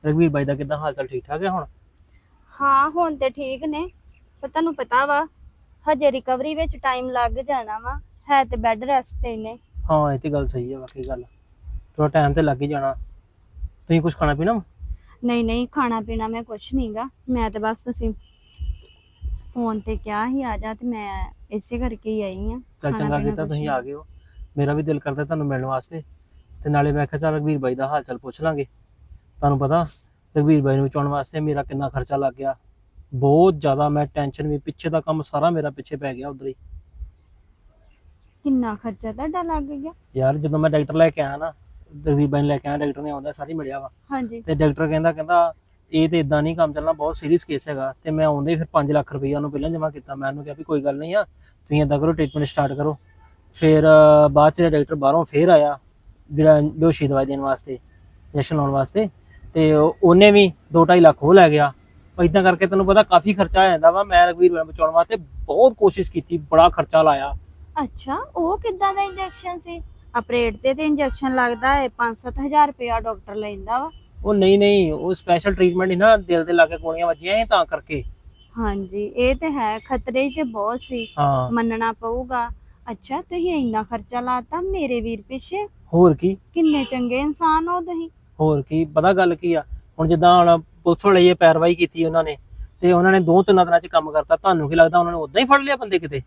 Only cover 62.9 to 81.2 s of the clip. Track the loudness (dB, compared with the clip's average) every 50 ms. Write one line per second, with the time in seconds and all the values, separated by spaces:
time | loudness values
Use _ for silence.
62.9 | 6 4 4 6 4 4 4 4 0 0 0 2 4 4 4 4 4 6 4 4
63.9 | 4 4 0 2 4 6 6 6 4 4 4 4 4 2 -4 -6 -4 -2 -2 2
64.9 | 2 2 2 2 -2 -8 -8 -10 -14 -14 -8 -4 2 4 4 4 4 _ 2 2
65.9 | 2 2 -6 -4 -4 -8 -8 _ -8 -8 -6 2 4 6 6 6 4 2 -6 0
66.9 | 2 2 4 4 2 2 -2 -6 -8 -10 -14 -18 -20 -20 -20 -12 -8 -8 -8 -8
67.9 | -10 -16 -10 -8 -8 -8 -8 -10 -6 -4 -4 -2 -4 -4 -4 -8 -6 -2 -2 -2
68.9 | -2 -2 -6 -6 -6 -10 -10 -10 -12 -14 -12 -12 -12 -12 -14 -14 -16 -16 -16 -18
69.9 | -20 -20 -20 -8 -8 -8 -6 _ -4 -2 -2 -2 -4 -4 -4 -4 -2 -2 -2 -2
70.9 | 0 0 -2 -4 -4 -4 -4 -2 0 0 0 0 -2 -2 0 0 0 0 0 -4
71.9 | _ -4 -4 -4 -4 -8 -12 -12 -10 -8 -8 -2 2 2 2 2 0 _ -6 -4
72.9 | -4 -4 -4 -6 -8 -10 -12 -14 -10 -10 -8 -10 -10 -12 -8 -6 -4 -4 -4 -6
73.9 | -12 -16 _ _ _ -10 -2 0 2 4 6 6 6 6 6 4 4 4 2 2
74.9 | 0 -4 -4 -6 -6 -6 0 0 0 2 2 -2 0 2 2 2 2 2 0 0
75.9 | 0 4 6 6 6 4 4 0 0 0 0 0 4 4 4 4 2 -8 -6 -6
76.9 | -4 -2 -2 -2 -2 -4 -4 -4 -2 -2 0 0 2 0 0 0 -4 -10 -8 _
77.9 | -8 -8 -8 -10 -16 _ _ -20 _ _ _ _ _ -6 -6 -6 -4 -6 -8 -10
78.9 | -8 -8 -8 -8 -4 -2 0 0 0 -2 -4 -6 -4 -4 -4 -4 -4 -6 -8 -6
79.9 | -8 -6 -6 -4 -4 -2 -2 -2 -2 -4 -6 -6 -4 -6 -6 -4 -6 -6 -10 -10
80.9 | -10 -10 -10 -10 -4 -2